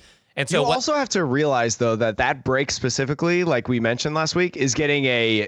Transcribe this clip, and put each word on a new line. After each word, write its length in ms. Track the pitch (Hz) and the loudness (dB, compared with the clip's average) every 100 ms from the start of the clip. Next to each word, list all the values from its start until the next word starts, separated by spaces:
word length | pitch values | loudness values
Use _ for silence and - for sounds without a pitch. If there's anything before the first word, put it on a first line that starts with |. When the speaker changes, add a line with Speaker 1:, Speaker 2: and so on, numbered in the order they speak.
| - _ _ - | -20 _ _ -6
Speaker 1:
And 140 | - | -2
so 100 | 170 | 0
Speaker 2:
You 80 | - | 2
Speaker 1:
what 80 | 262 | 0
Speaker 2:
also 180 | 311 294 | 0 -2
have 120 | 262 | 0
to 140 | 196 | -2
realize, 540 | 147 135 151 127 117 - | 0 2 2 2 0 0
though, 180 | 117 110 | 0 2
that 220 | 113 104 | 0 0
that 260 | 123 139 | 0 0
break 260 | 131 131 143 | -2 0 0
specifically, 760 | - 127 - 135 143 170 175 170 | -2 -4 -2 -4 -2 0 0 2
like 240 | 123 120 | 0 0
we 100 | 120 | 0
mentioned 340 | 117 123 151 | 0 0 -2
last 220 | 156 160 175 | -2 -2 0
week, 220 | 180 - | -2 0
is 160 | 135 | -2
getting 320 | 120 147 143 135 | 0 0 2 2
a 420 | 120 113 110 | 2 2 2